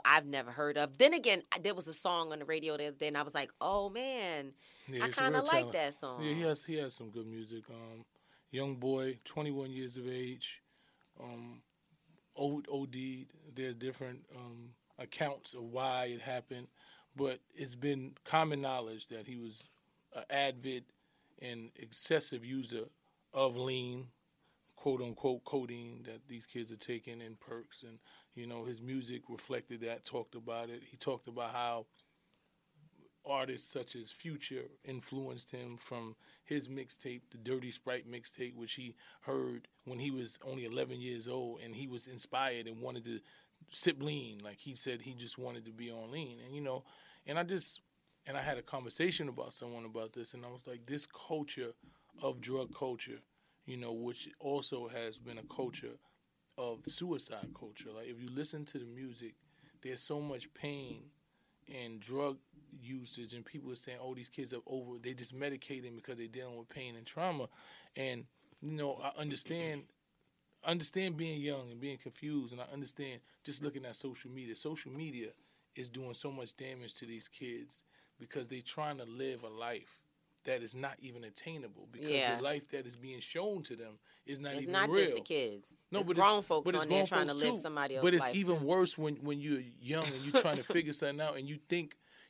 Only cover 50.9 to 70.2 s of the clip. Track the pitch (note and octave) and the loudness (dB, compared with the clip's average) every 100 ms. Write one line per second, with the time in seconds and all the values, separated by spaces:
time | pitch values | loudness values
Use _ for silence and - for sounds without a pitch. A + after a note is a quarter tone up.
50.9 | D3 - - - D#3 D3 - A#2 - - | -4 -4 -8 -2 -2 0 -4 -6 -8 -16
51.9 | - _ - C#3 B2+ A#2+ C3 A#2+ - C3 | -20 _ -2 -2 0 0 0 -2 -2 -2
52.9 | A#2+ - A2+ - _ _ _ - B2+ A#2+ | -2 -6 -10 -14 _ _ _ -10 -8 -4
53.9 | A2+ A#2+ A#2+ - - C#3 C#3+ C3+ B2+ A#2 | -2 -2 -4 -8 -6 0 0 0 -2 -4
54.9 | A#2+ A2+ A2 A#2 A2+ G#2 - B2+ - A#2 | -4 -4 -6 -10 -10 -8 -2 -2 -4 -8
55.9 | A#2 _ _ _ _ _ - B2 A2 - | -10 _ _ _ _ _ -4 -4 -2 -2
56.9 | - F3 C#3+ - A2 G2 - A2+ G#2 - | -2 0 0 0 -4 -8 -10 -14 -12 -12
57.9 | A2 A#2+ A#2 B2 C3 D3+ D#3 C#3+ C#3 A#2+ | -10 -10 -8 -6 -4 -2 -4 -6 -8 -8
58.9 | A#2+ C3 A#2 A2+ - _ _ - - C3 | -8 -10 -10 -12 -14 _ _ -20 -12 -6
59.9 | B2 - D3 D3 B2+ - - D3 C#3+ C3 | -4 -2 0 -2 -6 -8 -6 -4 -4 -6
60.9 | A2+ - _ _ _ _ _ - C3 A#2 | -10 -14 _ _ _ _ _ -12 -8 -8
61.9 | A2 G#2 C3+ C#3+ C3+ - - - C3+ A#2+ | -8 -4 0 0 -2 -10 -20 -18 -14 -10
62.9 | C3 A#2+ A#2+ A#2 A#2+ A2 - C3+ A#2+ - | -8 -8 -8 -8 -10 -10 -10 -8 -8 -8
63.9 | B2 C3 B2+ A#2 - B2 B2 - C3 B2 | -8 -8 -8 -8 -6 -6 -6 -4 -6 -4
64.9 | A#2+ B2 B2+ A#2+ C3 C#3+ C3+ - C3+ B2 | -6 -6 -6 -6 -2 -2 -2 -6 -8 -8
65.9 | A#2 B2 A#2+ A2+ B2+ B2+ A#2 A#2 C#3+ B2+ | -10 -8 -8 -6 -8 -8 -10 -12 -10 -10
66.9 | A#2 A2+ D#3 F3+ D3+ A#2 - - - - | -10 -8 -2 0 0 -4 -8 -20 -20 -12
67.9 | - C3 A#2+ B2 _ _ - D3 D3+ C#3+ | -4 -2 -2 -8 _ _ -10 -6 -2 -2
68.9 | - C#3 D3+ D3+ C3+ - E3 E3 D3 - | -2 -4 -2 -2 -2 -2 -2 -2 -4 -8
69.9 | _ _ _ | _ _ _